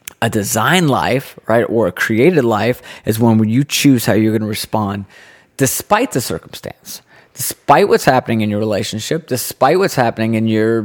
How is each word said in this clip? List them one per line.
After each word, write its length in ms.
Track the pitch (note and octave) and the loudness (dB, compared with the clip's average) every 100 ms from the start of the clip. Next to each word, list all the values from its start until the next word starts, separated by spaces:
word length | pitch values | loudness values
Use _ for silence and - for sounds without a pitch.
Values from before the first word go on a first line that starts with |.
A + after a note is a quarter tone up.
| - - | -20 -6
A 80 | A#2 | -4
design 580 | G#2+ G2 G#2 A#2 F3+ D#3+ | -2 -2 -2 0 2 2
life, 500 | A2+ D#2+ B2+ - - - | 0 0 -2 -4 -18 -2
right, 160 | A2+ | 0
or 240 | A2 A2+ F#2+ | 2 0 0
a 40 | |
created 540 | - - A2 C#3+ F3 A#2 | -2 -2 4 4 4 2
life 360 | G#2+ A2+ B2 - - - | 0 0 -4 -8 -10 -4
is 140 | A2 | 2
one 200 | A#2 A2 | 4 4
where 100 | G#2+ | 2
you 140 | A#2 C#3+ | 0 0
choose 400 | - C#3+ B2+ A#2 | 0 2 2 2
how 80 | |
you're 180 | G#2 A2 A2 | 2 2 0
gonna 100 | G#2+ | -4
respond 560 | G#2 - A2 G#2 G2+ G2 - - - _ - | -8 -6 -4 -4 -6 -10 -18 -20 -20 _ -4
despite 540 | C3 - - G#3 C4 | -2 -2 0 0 0
the 100 | C#3 | -4
circumstance, 800 | - E2 - - - - - - _ - _ - | -6 -8 -10 -16 -16 -18 -18 -20 _ -20 _ -10
despite 520 | - - - C#3+ G3+ | -10 -10 2 4 4
what's 180 | A#3 - | 2 2
happening 360 | B2+ - A2+ | 2 0 -2
in 80 | G#2+ | 0
your 80 | G#2 | -2
relationship, 680 | A2 G2 G2+ A2 - D#3+ - | -2 -4 -4 -8 -4 -6 -4
despite 500 | B2+ - - B2+ F3+ | -6 -6 0 2 2
what's 160 | F#3+ | 0
happening 400 | - A#2 - A2+ | 0 -2 0 -2
in 140 | A2 A2+ | 0 0
your 360 | A2 A2 A2+ | 2 2 0